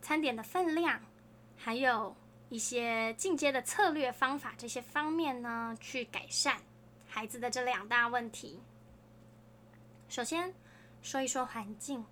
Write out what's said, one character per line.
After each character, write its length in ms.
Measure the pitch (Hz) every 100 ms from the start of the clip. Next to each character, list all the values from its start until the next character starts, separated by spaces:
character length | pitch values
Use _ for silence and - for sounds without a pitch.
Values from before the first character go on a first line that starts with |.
餐 200 | - 302
点 140 | 294
的 80 | 233
分 320 | 220 370 359
量， 260 | 311 339 226 - - - - - -
还 180 | -
有 400 | 226 262 233 208 - - - -
一 100 | 226
些 540 | - 247 233 226 226
进 220 | 226 381 320
阶 140 | 285
的 100 | 262
策 300 | 247 - 403
略 220 | 311 262
方 260 | - 262 269
法 160 | 233 -
这 120 | 240
些 120 | 247
方 320 | 233 294 302
面 300 | 320 320 254
呢， 340 | 240 226 233 226
去 240 | - 262
改 220 | 240 - -
善 340 | - 285 240 - - - - -
孩 180 | - 220
子 140 | 240
的 100 | 240
这 120 | 247
两 240 | 247 226 202
大 180 | 240 240
问 240 | 240 233
题。 300 | - - - - - - - - - - - - - - - - - -
首 160 | -
先 280 | 233 320 359 370 - - - -
说 200 | - 269
一 60 | 262
说 180 | 262 247
环 320 | 233 202 214
境。 260 | - 269 214